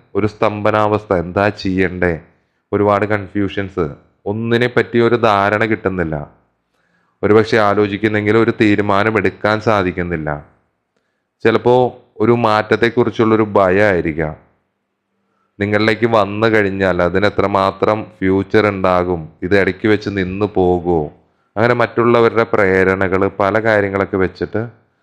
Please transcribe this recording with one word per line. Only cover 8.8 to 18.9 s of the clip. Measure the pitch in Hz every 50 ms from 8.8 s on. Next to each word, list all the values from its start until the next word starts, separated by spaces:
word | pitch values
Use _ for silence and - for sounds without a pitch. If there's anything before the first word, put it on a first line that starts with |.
| 101 104 98 98 104 113 110
എടുക്കാൻ | 107 95 98 95 - - 104 107 107
സാധിക്കുന്നില്ല. | 101 120 107 101 92 92 87 92 87 87 85 80 76 76 73 73 76 - _ _ _ _ _ _ _ _ _ _ _ _ _ _ _ _ _ _ -
ചിലപ്പോ | 113 110 110 110 120 123 127 127 117 - - - _ _ -
ഒരു | 107 113
മാറ്റത്തെക്കുറിച്ചുള്ളൊരു | 120 120 117 110 107 107 107 - 113 104 117 117 110 123 120 113 107 - 113 107 110 107 110
ഭയമായിരിക്കാം. | 104 101 104 98 92 92 98 107 104 95 85 82 82 76 78 80 76 78 - _ _ _ _ _ _ _ _ _ _ _ _ _ _ _ _ _ _ _ _ _ _ _ -
നിങ്ങളിലേക്ക് | 101 101 104 104 107 110 110 101 113
വന്നു | 117 113 110 98 98 101 107 113
കഴിഞ്ഞാൽ | 113 107 110 101 98 95 98 98 95 87 90
അതിന് | 87 87 87 95 104
എത്രമാത്രം | 101 - - 98 98 101 98 95 98 - - 98 101 107 107 101 95 -
ഫ്യൂച്ചർ | _ 95 95 95 98 98 - - 107 104 104
ഉണ്ടാകും, | 101 95 95 92